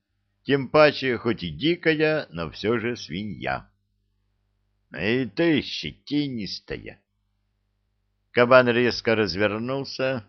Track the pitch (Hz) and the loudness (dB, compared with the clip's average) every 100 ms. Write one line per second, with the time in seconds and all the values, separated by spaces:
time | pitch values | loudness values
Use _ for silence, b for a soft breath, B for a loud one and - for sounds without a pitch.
0 | _ _ _ _ - 139 131 151 151 - | _ _ _ _ -2 0 2 6 6 4
1 | 131 113 117 113 87 76 143 175 160 156 | -2 -2 -2 -2 -4 -4 -2 0 0 0
2 | 156 156 - 82 82 - 101 117 110 117 | 0 0 -4 -8 -8 -4 -2 0 -2 -8
3 | - 82 107 71 64 65 - _ _ _ | -8 -8 -8 -8 -6 -6 -8 _ _ _
4 | _ _ _ _ _ _ _ _ _ 65 | _ _ _ _ _ _ _ _ _ -4
5 | 98 123 123 - 170 143 - - 78 64 | 0 0 -2 0 2 2 0 -8 -10 -14
6 | - 143 147 120 92 - - - 107 107 | -4 -4 -2 -6 -8 -10 -12 -12 -12 -20
7 | _ _ _ _ _ _ _ _ _ _ | _ _ _ _ _ _ _ _ _ _
8 | _ _ _ - 120 127 123 117 120 104 | _ _ _ 2 6 8 6 4 2 0
9 | - 110 104 85 104 107 120 139 135 - | 0 2 0 0 0 0 -4 -6 -8 -6
10 | 131 131 | -4 -4